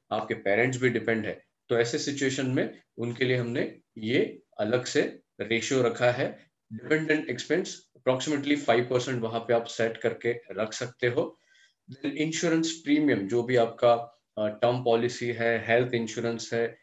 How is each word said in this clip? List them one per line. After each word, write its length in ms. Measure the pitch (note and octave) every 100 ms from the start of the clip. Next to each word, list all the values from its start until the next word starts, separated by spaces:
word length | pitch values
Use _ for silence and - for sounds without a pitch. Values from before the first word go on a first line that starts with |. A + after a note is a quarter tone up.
| -
आपके 220 | G#2+ A2
parents 440 | A2 G2 G#2 B2+ B2+
भी 100 | B2+
depend 380 | A2+ G#2+ A2 G#2+
है, 180 | E2 _ _ -
तो 100 | A#2
ऐसे 200 | A#2 D3+
situation 480 | D3 C#3+ C3+ C3 C3
में 340 | C3+ G#3+ - _ -
उनके 260 | A#2+ A#2
लिए 120 | B2+ B2+
हमने 420 | A#2 B2+ A3 - _ -
ये 440 | G#2+ C#3 G#3+ - _ -
अलग 260 | G#2+ B2+
से 360 | B2+ D3 - - _ -
रेशियो 420 | G#2 A2+ - C3+
रखा 280 | A#2+ - B2
है। 400 | A#2+ F3 - _ _ -
Dependent 580 | A2 B2 D#3 D#3 D#3 -
expense 580 | A#2 - D#3 F#3+ - _ _
approximately 640 | - C3 D#3 C#3+ C#3 C#3+
five 240 | - A#2 B2
percent 320 | B2+ C3 B2
वहां 200 | A2+ A2+
पे 140 | A2
आप 100 | A#2
set 320 | A2+ - A2+ A2+
करके 440 | A#2 A2+ A#2 A#2 -
रख 200 | F#2+ A2
सकते 340 | - B2+ - A#2+
हो। 320 | B2 F3 - _ _ _ _ -
Then 200 | - C#3+
insurance 600 | C#3+ D#3 D#3+ F3 E3 D#3+ -
premium, 440 | C#3 D3 D3+ A2 G2
जो 140 | A#2+
भी 140 | A#2 B2
आपका, 360 | A#2 - A#2+ A#2 - - _ -
अ, 100 | G#2+
term 360 | G#2+ A#2+ B2+
policy 420 | B2 A#2 A#2+ - A#2+
है, 400 | A2+ A#2 A#2 G#2+
health 280 | A#2 B2+
insurance 560 | B2 A2+ A#2+ A2+ A2+ -
है, 260 | A#2 A#2 -